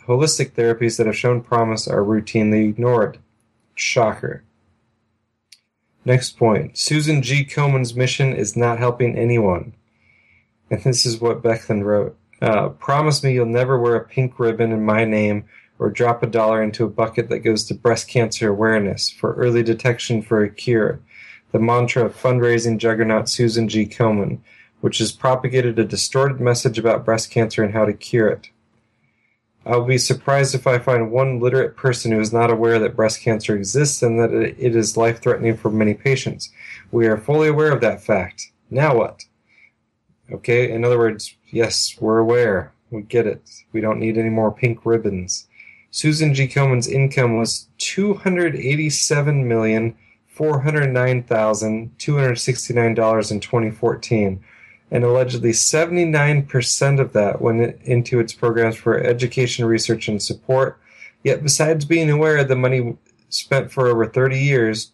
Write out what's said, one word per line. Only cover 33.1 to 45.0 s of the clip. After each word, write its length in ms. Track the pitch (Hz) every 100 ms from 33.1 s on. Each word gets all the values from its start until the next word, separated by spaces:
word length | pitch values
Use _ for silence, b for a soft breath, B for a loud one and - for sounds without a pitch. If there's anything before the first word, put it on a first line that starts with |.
| -
cancer 340 | 117 107 - 104
exists 460 | 98 135 147 -
and 180 | 120 113
that 120 | 117
it, 240 | 113 110 -
it 180 | 127 113
is 200 | 107 113
life-threatening 600 | 117 117 - - 113 110
for 140 | 113
many 240 | 110 107
patients. 560 | 104 135 131 - - - B B B B
We 160 | 117 113
are 100 | 107
fully 320 | 143 151 156
aware 240 | 151 151
of 80 | 127
that 220 | 113 101
fact. 500 | - 98 90 - - _ -
Now 280 | 127 156 117
what? 280 | - - - _ b b b b _ _ _ _ -
Okay, 400 | 95 - 120 123
in 140 | 117
other 140 | 120 123
words, 360 | 113 104 - - -
yes, 460 | 110 113 - - -
we're 180 | 110 113
aware. 540 | 113 120 113 92 80 _ -
We 120 | 110
get 240 | 107 117 107
it. 160 | - - - _
We 80 | 110
don't 200 | 110 110
need 180 | 113 113
any 120 | 113
more 220 | 110 110
pink 320 | - 120 113
ribbons. 640 | 113 113